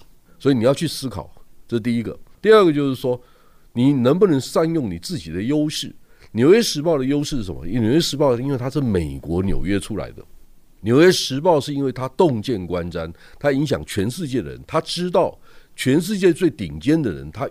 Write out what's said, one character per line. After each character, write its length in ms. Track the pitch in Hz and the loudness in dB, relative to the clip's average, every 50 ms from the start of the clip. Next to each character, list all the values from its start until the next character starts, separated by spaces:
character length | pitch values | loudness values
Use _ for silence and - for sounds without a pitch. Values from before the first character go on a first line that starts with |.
| - - - - _ _ - - | -18 -20 -20 -20 _ _ -16 -4
所 120 | - 143 | 0 0
以 40 | 143 | 2
你 100 | 120 110 | 2 2
要 80 | 123 139 | 2 2
去 160 | - 175 151 | 0 -2 -6
思 200 | - - - 131 | -6 -6 -8 -8
考， 220 | 107 92 67 - - - - - - - - - | -8 -10 -12 -12 -16 -20 -20 -20 -20 -20 -10 -6
这 80 | 117 | -6
是 40 | 120 | -4
第 160 | 104 123 117 | -2 -2 -2
一 60 | 117 110 | -2 -4
个。 160 | 101 - - - - - _ | -6 -8 -12 -16 -20 -14 _
第 120 | - 202 220 | 4 6 8
二 120 | 214 196 | 8 8
个 80 | 170 151 | 6 4
就 160 | 147 143 139 | 2 0 -2
是 60 | 131 | -2
说， 260 | 120 - 127 123 120 - _ _ _ _ _ - - _ - - | -2 -2 -2 -4 -4 -6 _ _ _ _ _ -20 -20 _ -8 -2
你 180 | 117 123 139 147 | 2 2 4 4
能 260 | 135 117 127 147 185 | 4 4 2 4 4
不 80 | 214 | 4
能 140 | 196 156 135 | 4 4 2
善 320 | - - - 196 165 160 165 | 0 -2 -2 0 0 0 0
用 160 | 165 131 104 | -2 -2 -4
你 80 | 87 85 | -6 -8
自 200 | 90 - 180 - | -8 -8 -10 -8
己 120 | 80 82 | -8 -8
的 120 | 78 90 101 | -8 -6 -4
优 260 | 123 147 156 151 156 | -2 0 0 0 -2
势？ 260 | - - - - - - - - _ - - - - | -4 -6 -10 -10 -14 -18 -20 -20 _ -20 -20 -8 -2
《纽 200 | 104 120 151 190 | 2 4 6 6
约 80 | 233 233 | 6 4
时 180 | - - 151 | 2 -2 -4
报》 160 | 143 170 165 | -2 0 0
的 80 | 139 131 | 0 0
优 180 | 131 143 147 143 | 0 0 -2 -2
势 160 | 143 - 131 | -2 -4 -6
是 60 | 107 | -6
什 80 | 92 82 | -6 -8
么？ 140 | 64 76 | -10 -8
《纽 160 | 85 98 127 113 | -4 -2 0 2
约 180 | 107 127 165 | 2 2 2
时 160 | 170 - - | 2 0 0
报》 180 | 135 151 139 120 117 | 0 2 2 2 0
因 100 | 127 139 | -2 -4
为 80 | 143 | -4
它 140 | 120 117 135 | -4 -4 -4
是 100 | - 147 | -2 -2
美 380 | 139 120 101 92 82 73 69 69 | 0 0 0 0 0 -2 -6 -8
国 240 | - 71 82 90 98 | -8 -4 -2 -2 0
纽 240 | 98 90 - - | 0 0 0 0
约 120 | 87 101 98 | 0 -2 -2
出 160 | - - 110 | -2 -4 -8
来 140 | 92 67 60 60 | -8 -8 -10 -12
的， 120 | - - - - - - - - - - - _ _ - | -16 -20 -20 -20 -20 -20 -20 -20 -20 -20 -20 _ _ -2
《纽 180 | 104 120 139 | 2 6 6
约 100 | 165 185 | 8 6
时 300 | 180 - - - 131 135 | 6 4 0 -4 -4 -2
报》 200 | 147 185 170 143 | 2 2 2 2
是 140 | 127 - 147 | 0 -2 -4
因 100 | 139 139 | -4 -4
为 60 | 131 | -4
它 180 | 120 - 123 131 | -4 -6 -8 -4
洞 300 | - - 196 165 117 107 | 0 2 2 2 2 0
见 240 | 101 - 123 98 90 | -2 -4 -4 -4 -4
观 240 | 82 90 87 85 87 | -4 -4 -4 -4 -4
瞻， 220 | 82 85 82 82 82 - - - - - | -6 -8 -8 -10 -12 -16 -20 -20 -12 -4
它 120 | - 147 | -2 -2
影 160 | 143 135 151 | 0 0 0
响 180 | 135 120 80 76 | 0 -2 -4 -4
全 240 | - - - - - | -4 -4 -2 -2 -2
世 200 | 127 - 180 135 | -4 -6 -6 -6
界 120 | 123 123 | -4 -4
的 100 | 85 71 | -6 -6
人， 100 | 65 62 139 | -10 -14 -10
它 140 | - - 160 | -6 -4 -4
知 300 | 160 - - 170 175 180 | -4 -4 -4 -6 -4 0
道 260 | 175 190 165 107 - - - - - - - _ - | 0 2 0 0 -2 -8 -18 -20 -20 -20 -20 _ -14
全 260 | - - 127 131 160 | -4 0 2 2 2
世 160 | 170 180 220 | 2 0 -2
界 160 | 190 190 185 165 | 2 2 2 2
最 160 | - 185 160 | 2 0 -2
顶 300 | - - 104 80 71 78 | -2 -2 -6 -8 -8 -4
尖 240 | 73 127 156 165 147 | -2 0 0 0 0
的 80 | 113 | -2
人， 200 | 80 67 67 76 78 | -6 -8 -10 -14 -10
他 160 | 101 135 - | -10 -10 -8